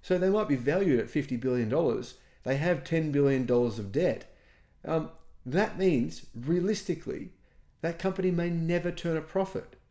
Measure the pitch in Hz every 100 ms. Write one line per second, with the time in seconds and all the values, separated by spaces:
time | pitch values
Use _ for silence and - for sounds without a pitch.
0 | - 180 185 202 214 135 120 170 196 123
1 | 107 156 135 120 127 123 113 135 165 113
2 | - - - _ - 135 160 175 - 165
3 | 160 143 139 135 120 120 123 107 101 110
4 | 175 117 - - _ _ _ _ - 160
5 | 156 - - - 127 147 220 - 190 147
6 | 151 - - 113 127 175 185 208 - 170
7 | - - 180 - _ - - _ 165 170
8 | 190 190 185 170 170 170 165 175 175 175
9 | 170 160 156 190 190 - - - _